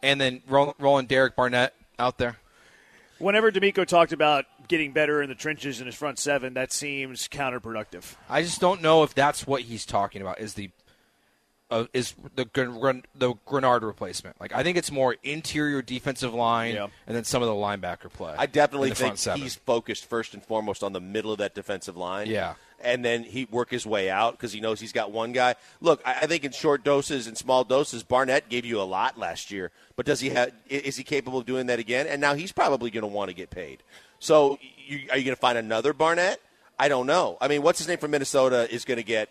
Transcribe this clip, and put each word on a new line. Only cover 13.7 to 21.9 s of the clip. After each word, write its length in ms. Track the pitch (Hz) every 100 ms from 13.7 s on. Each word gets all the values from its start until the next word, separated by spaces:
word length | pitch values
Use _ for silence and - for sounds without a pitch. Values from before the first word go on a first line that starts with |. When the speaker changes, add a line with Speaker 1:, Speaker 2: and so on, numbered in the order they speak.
| 123
Speaker 1:
replacement. 560 | 110 101 98 87 92 -
Like, 120 | 95
I 100 | 110
think 140 | 147 175
it's 140 | -
more 240 | 143 131 117
interior 600 | 135 151 156 151 151 143
defensive 520 | 123 123 139 131 127
line 400 | 117 117 117 117
Speaker 2:
Yeah. 140 | 107 101 - -
Speaker 1:
and 80 |
then 80 | 113
some 180 | 113 135
of 60 | 120
the 60 |
linebacker 560 | 104 104 101 90 85 -
play 240 | - 85 78
Speaker 3:
I 100 | 131
definitely 420 | 135 147 139 135
Speaker 1:
in 60 |
the 20 | 107
front 140 | 127
Speaker 3:
think 60 | 101
Speaker 1:
seven. 240 | - 98
Speaker 3:
he's 120 | 135
focused 520 | - - 117 113 107 -
first 280 | 117 110
and 80 | 101
foremost 400 | - 110 107 98
on 100 | 101
the 60 | 95
middle 300 | 90 104 107
of 80 | 104
that 160 | 101
defensive 420 | - 95 98 -